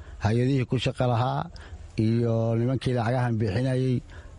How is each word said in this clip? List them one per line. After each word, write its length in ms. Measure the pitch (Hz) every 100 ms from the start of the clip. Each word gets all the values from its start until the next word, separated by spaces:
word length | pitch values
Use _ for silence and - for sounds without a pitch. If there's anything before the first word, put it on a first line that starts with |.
| - -
Hay-adihii 440 | 104 117 127 139 120
ku 100 | 131
shaqo 260 | 135 - 127
lahaa 400 | 113 127 139 170 - - - - -
iyo 580 | 110 117 117 113 113
nimankii 400 | 113 120 131 131
lacagahan 400 | 123 110 127 123 110
bixinayay, 640 | 110 98 131 127 131 123 - - -